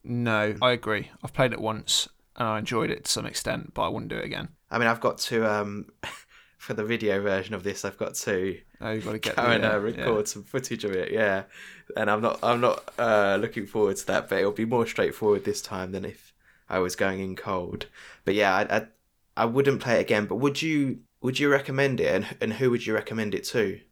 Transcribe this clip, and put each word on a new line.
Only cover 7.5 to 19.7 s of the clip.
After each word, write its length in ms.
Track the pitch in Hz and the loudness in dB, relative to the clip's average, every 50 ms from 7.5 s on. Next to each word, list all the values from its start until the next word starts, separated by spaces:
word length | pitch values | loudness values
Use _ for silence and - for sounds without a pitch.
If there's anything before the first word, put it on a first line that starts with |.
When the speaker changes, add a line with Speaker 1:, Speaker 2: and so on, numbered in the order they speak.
| 107 | -8
Speaker 2:
of 100 | 95 90 | -4 -4
this, 220 | 101 95 - - | -6 -6 -4 -6
I've 120 | 98 - | -8 -6
got 180 | - 104 - - | -6 -6 -6 -6
to 440 | - - 113 101 92 95 98 87 - - _ _ _ | -6 -2 -2 0 0 0 -2 -4 -6 -12 _ _ _
Speaker 1:
Oh, 100 | 110 110 | -6 -6
you've 140 | 110 110 98 | -6 -4 -4
gotta 140 | 110 107 110 | -6 -6 -4
get 160 | - 110 - | -4 -2 -2
Speaker 2:
go 60 | - 123 | 2 2
Speaker 1:
the, 60 | 120 | 2
Speaker 2:
and, 140 | 117 110 110 | 2 4 2
uh, 80 | 110 107 | 2 2
Speaker 1:
uh, 20 | 104 | 2
Speaker 2:
record 380 | 101 107 - 131 123 120 113 107 | 0 -2 -4 -2 0 0 2 0
Speaker 1:
yeah. 40 | 104 | 0
Speaker 2:
some 180 | - - 104 101 | -2 -6 -10 -12
footage 400 | - - 135 131 - 117 113 - | -6 -6 -6 -4 -4 -6 -4 -4
of 80 | 104 | -2
it, 200 | 95 92 - - - | -2 -2 -2 -2 0
yeah. 300 | 110 110 101 98 98 98 - - - - - - - - - - | 2 2 2 2 0 -4 -8 -18 -20 -20 -20 -20 -20 -6 -2 0
And 160 | - 110 101 | 2 2 2
I'm 100 | 104 107 | 2 2
not, 180 | 113 113 - - - | 2 0 0 2 2
I'm 160 | 117 120 120 | 2 2 4
not, 300 | 123 117 - - - - - - | 4 2 2 2 -4 -10 -4 0
uh, 380 | 120 117 107 104 101 98 98 101 | 2 4 6 6 6 4 4 2
looking 260 | 107 113 - 117 98 | 0 -2 -4 -8 -8
forward 300 | - - 113 107 98 98 | -4 2 2 2 2 2
to 100 | - - | -2 -2
that, 200 | - 95 - - | 0 0 0 0
but 120 | - 98 95 | 2 2 2
it'll 120 | 92 101 | 2 2
be 140 | 104 - 113 | 2 0 -2
more 200 | 113 127 117 113 | 0 2 0 0
straightforward 600 | - - - 98 82 - - 110 104 104 98 95 | 0 0 0 0 0 0 2 4 4 4 4 2
this 160 | 104 101 - | -2 -4 -4
time 320 | - - 107 92 92 92 95 | -6 -8 -6 -6 -6 -6 -6
than 100 | 95 98 | -6 -8
if 300 | 98 98 - - - _ _ _ _ _ _ _ _ | -8 -12 -14 -20 -20 _ _ _ _ _ _ _ _
I 100 | - 92 | 0 0
was 160 | 90 90 90 | 0 0 0
going 240 | - 104 98 95 95 | 0 0 0 0 -2
in 140 | 95 95 92 | -4 -6 -8
cold. 480 | - - 98 98 92 87 - - 95 - - _ - - - - _ _ | -8 -6 -6 -4 -4 -4 -6 -6 -8 -8 -12 _ -20 -20 -20 -20 _ _
But 80 | 98 98 | 0 2
yeah, 180 | 104 104 98 92 | 4 4 4 4
I, 220 | 98 104 - - | 4 2 2 0
I, 100 | 110 - - _ _ _ _ _ _ _ _ _ | 0 0 -4 _ _ _ _ _ _ _ _ _
I 80 | - 113 | 0 0
wouldn't 360 | 117 117 139 135 139 | 2 2 4 4 4